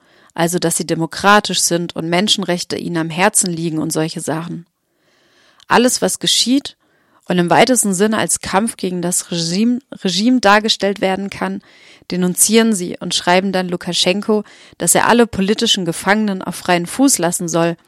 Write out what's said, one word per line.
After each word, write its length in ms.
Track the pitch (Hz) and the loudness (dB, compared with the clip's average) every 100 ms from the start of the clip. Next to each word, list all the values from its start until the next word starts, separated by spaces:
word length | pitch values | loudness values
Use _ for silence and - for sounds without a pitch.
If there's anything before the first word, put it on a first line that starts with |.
| _ _ _ - | _ _ _ -4
also 240 | 170 175 | -2 0
dass 180 | 165 - | -2 -2
sie 80 | 160 | -4
demokratisch 760 | 165 160 - 196 208 202 175 | -4 -4 0 4 4 2 -2
sind 340 | - 175 170 - | 0 -2 -4 -6
und 120 | 165 | -2
Menschenrechte 720 | 175 214 214 180 175 - - | 0 0 0 -2 -4 -4 -8
ihnen 200 | 175 170 | -4 -4
am 120 | 165 | -4
Herzen 420 | 160 202 - 185 | 0 0 0 -2
liegen 280 | 160 170 156 | -4 -4 -4
und 120 | 160 | -2
solche 300 | 156 160 165 | -2 -4 -4
Sachen. 460 | 156 160 170 165 - _ _ _ _ _ _ _ _ _ - | -6 -6 -6 -12 -16 _ _ _ _ _ _ _ _ _ 0
Alles, 340 | 170 247 - | 4 4 2
was 180 | 185 - | -2 -2
geschieht 580 | 170 - 226 269 - - _ _ _ _ - | -2 0 2 0 -2 -12 _ _ _ _ -2
und 120 | 180 | 0
im 100 | 175 | 4
weitesten 440 | 147 226 240 202 | 4 4 2 0
Sinne 260 | 180 214 220 | 0 0 0
als 200 | 165 - | -2 -4
Kampf 380 | - 190 226 - | -2 -2 -2 -4
gegen 240 | 185 180 | -6 -4
das 300 | 175 - - | -4 -4 -4
Regime, 480 | 170 165 180 233 240 - - | -4 -2 0 0 0 -6 -6
Regime 360 | 190 175 226 254 | -4 0 2 4
dargestellt 640 | 196 214 214 - 196 202 | 4 4 2 -2 -2 -2
werden 280 | 196 190 196 | -2 -2 -6
kann, 320 | - 190 196 - _ - - - | -6 -6 -6 -14 _ -20 -20 -6
denunzieren 600 | 180 180 170 - 226 226 | -2 0 0 2 4 4
sie 240 | 196 180 - | 0 -4 -8
und 140 | 175 | -6
schreiben 380 | - 180 180 196 | -2 2 2 2
dann 160 | 185 180 | -2 -4
Lukaschenko, 760 | 175 - 170 180 202 202 214 - - - - | -6 -4 0 0 0 0 0 -2 -14 -20 -4
dass 180 | 175 185 | 0 4
er 120 | - | 4
alle 200 | 233 226 | 4 4
politischen 580 | - 196 220 226 202 170 | 2 0 0 0 0 -2
Gefangenen 560 | - 190 214 208 185 | -2 0 2 0 -4
auf 140 | - - | -8 -6
freien 300 | - 175 175 | 0 0 0
Fuß 320 | - 277 - | 2 2 2
lassen 320 | 170 - 175 | 0 -2 -2
soll 260 | 165 170 170 | 0 0 -2